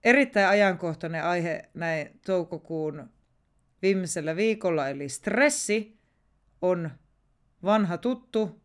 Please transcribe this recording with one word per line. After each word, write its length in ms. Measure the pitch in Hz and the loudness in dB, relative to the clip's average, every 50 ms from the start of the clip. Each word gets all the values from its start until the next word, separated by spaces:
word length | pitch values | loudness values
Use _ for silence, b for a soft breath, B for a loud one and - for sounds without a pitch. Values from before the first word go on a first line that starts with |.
| _ | _
Erittäin 440 | 233 247 277 277 262 - 208 196 185 | 6 6 6 6 4 2 2 4 4
ajankohtainen 760 | 196 208 208 196 185 165 - 170 160 160 - 165 165 160 151 | 6 6 4 4 2 0 -4 -6 -6 -6 -8 -8 -6 -4 -2
aihe 440 | 165 175 175 165 170 160 156 - - _ | -2 -2 0 -2 -2 -4 -6 -8 -14 _
näin 460 | - 165 165 160 156 147 - _ _ _ | -8 -4 -4 -4 -4 -6 -8 _ _ _
toukokuun 840 | - 190 180 170 165 - 156 _ - 160 160 156 151 147 147 - - _ _ _ _ _ _ _ _ _ _ _ _ _ _ - | -2 -2 -2 -2 -4 -8 -14 _ -8 -8 -6 -4 -6 -6 -8 -14 -18 _ _ _ _ _ _ _ _ _ _ _ _ _ _ 0
viimeisellä 540 | 190 196 190 185 170 - 175 151 156 160 | 2 2 2 0 -4 -6 -6 -4 -4 -2
viikolla, 520 | 170 208 226 220 214 220 185 170 151 143 135 | 0 0 0 0 0 0 0 0 0 0 -2
eli 200 | 139 139 143 143 | -4 -6 -8 -10
stressi 920 | 127 - _ - - - 277 294 285 - - - 208 226 214 214 b b b b b b b b b _ _ _ _ _ - | -10 -8 _ -4 2 2 2 2 2 0 -2 -2 -2 -2 -2 -6 b b b b b b b b b _ _ _ _ _ 0
on 280 | 180 185 175 170 160 127 - _ _ _ _ _ _ _ _ _ _ _ _ - | 0 0 0 -2 -8 -10 -14 _ _ _ _ _ _ _ _ _ _ _ _ -2
vanha 340 | 185 208 220 208 180 175 165 | 0 2 2 2 0 -2 -4
tuttu 640 | - 240 254 247 - _ - 220 220 190 - - _ | -2 -4 -4 -4 -8 _ -4 -4 -4 -4 -6 -14 _